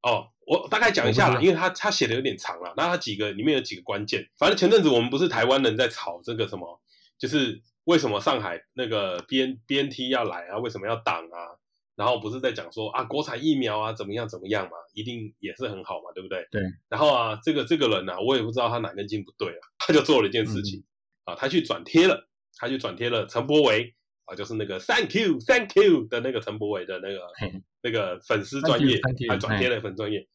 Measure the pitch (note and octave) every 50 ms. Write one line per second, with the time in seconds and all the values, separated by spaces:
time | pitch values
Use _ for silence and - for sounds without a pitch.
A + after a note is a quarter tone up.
0 | - B2 A#2 G2+ G#2 - _ _ _ - C#3+ F3 - C#3 G#3+ G#3+ A#3+ A3+ G3+ -
1 | A#2+ A#2+ A2 B2 - - B2 B2+ D3 F#3 F3 D#3+ F3 F#3 F3+ - - G#3 - -
2 | D#3 A2 A2+ B2+ C3 C3+ G2+ F#2+ - - F2+ E2+ F2 F2 - - D#3 F3 F3 E3+
3 | - A#2+ G#2 G2 G#2 G#2 G2 G2 A2 D3 D3+ C3 A#2 - G#2 F2+ F2 - G2+ G2+
4 | G#2+ G#2 - G2+ - _ _ _ D3 F3+ G#3 G3 F#3 F3+ A3 A3 F3+ D3+ C3 A#2+
5 | A#2 B2 C3 C#3 F3+ F3 - A2+ A2+ B2 C3+ C#3 C3+ A#2 G#2+ A2 B2+ A#2 - -
6 | - F#2+ E2+ F2 - - A#2 A2 A2+ - G#2+ F#2 E2+ D#2+ F2 _ _ _ _ _
7 | _ _ _ _ - B2+ - D3+ C3+ A#2+ G#2+ - _ _ _ _ _ D#3+ F3 D#3+
8 | - A#2+ G2+ G2+ G2+ D#3 C#3 A#2+ G#2 F#2 E2+ F2 - _ _ B2+ B2+ A2+ A2 G#2
9 | G2+ F#2+ F2+ F2 F2 _ C3 C3 C3 C3 C3 A2+ _ _ C#3 C#3 C#3+ C#3 A#2 -
10 | B2+ B2+ C3 B2 A#2 G2+ F2 F2+ E2+ F2 G2 G#2+ B2 A#2 A2 F#2+ F#2+ G#2+ A#2 A2+
11 | A2+ - F2 E2+ E2 E2 E2+ E2+ E2+ E2+ - _ _ _ _ _ _ _ _ -
12 | G#2 A#2+ B2+ - A2+ G#2 A#2 C3 B2+ C3 A2+ - E2+ E2+ - A2+ G#2+ G#2 - B2+
13 | C3 A#2 - D3 C#3+ C#3+ B2 A2+ C#3 D#3+ D3+ C3+ B2+ A2+ G#2 G#2+ G#2+ A2 A2 A2+
14 | G#2 G2+ G2+ A#2 A#2 A2+ A2 F2+ F#2+ G2 G#2+ G#2 F#2+ F2 E2 E2+ - _ _ G2+
15 | G#2+ B2 A#2+ A#2 A2 G#2+ - _ - F#2+ E2+ - B2+ A2+ G2+ F#2+ F2+ - F#2+ D#2+
16 | E2+ F2+ F2 F#2 F#2 F#2 F#2+ F#2 E2+ _ - G#2 F#2+ F#2 F#2+ - _ _ - G#2+
17 | D3+ D3+ C#3 B2 A#2 A2+ G#2+ A2+ - D#3+ D#3 D3 B2 A2+ E3 D3+ C#3+ A#2 G#2 F#2+
18 | F2+ F#2+ F2 F#2 G2+ B2 C3+ B2+ A2 A2+ A2+ B2+ A#2+ A2+ A#2+ A#2+ A2 E2+ E2 G2
19 | G2+ G2+ G#2+ G#2+ F#2+ - _ _ A2 F2+ D#2+ - - _ _ _ - - E3 D3+
20 | C#3 - D3+ B2+ G#2 G2 G#2 A#2 G#2+ G#2+ A2 G2 G2+ G2+ F#2+ - - _ _ _
21 | _ _ _ _ _ - F2 - C3 C3+ D#3 F3 - - - - - - - D#3
22 | F3 F#3 D#3+ - _ _ _ _ _ _ _ _ - A#2+ C3+ C3 - G#2+ F2+ E2+
23 | A#2 A#2+ A#2 A2+ G2+ - - A#2 B2 C3+ D3 D3+ D3 B2 G#2+ A2 A#2+ A#2+ _ _
24 | _ _ _ _ _ - F#2+ F#2 G2+ F#2+ A2+ G#2+ G#2+ G2 F#2+ F#2 - - A#3 A#3
25 | A3 - - G#3 A3+ F#3+ D#3 B2 A2+ - B3+ B3 A3+ G3 - - A3 G3+ E3+ C#3
26 | A2+ G#2+ - A#2+ A#2 C3+ B2+ A2 - A2 G#2 G#2+ G#2+ G#2 G#2 F#2+ F2+ F2+ F#2+ F2+
27 | F#2 G2 G2 F#2+ F2 F2 F2+ - G#2+ F#2+ F#2 F#2+ - _ _ _ - A#2+ A2+ A2+
28 | G2+ F#2 F2 D#2 _ - A#2+ G#2+ G2+ - C3 C#3 C#3+ - B2+ A#2+ C#3+ C3+ B2 G2
29 | - B2+ B2+ B2 B2+ A#2 B2 B2+ - G#2+ A2 G2+ B2 B2+ A#2+ G#2+ A2+ G2+ F#2 F#2+
30 | G#2+ G#2 G#2+ G2 - _ _